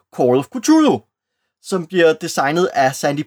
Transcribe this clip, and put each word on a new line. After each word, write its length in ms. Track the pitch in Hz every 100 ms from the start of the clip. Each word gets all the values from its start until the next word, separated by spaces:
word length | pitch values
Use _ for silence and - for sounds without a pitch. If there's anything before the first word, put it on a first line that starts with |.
| _ -
Call 120 | 123 131
of 80 | 139 254
Cthulhu, 440 | - 320 294 117 - _ _ _ _ _
som 220 | - 185 160
bliver 280 | 185 165
designet 560 | 156 165 - 139 165 180
af 220 | - 131 135
Sandy 280 | 151 143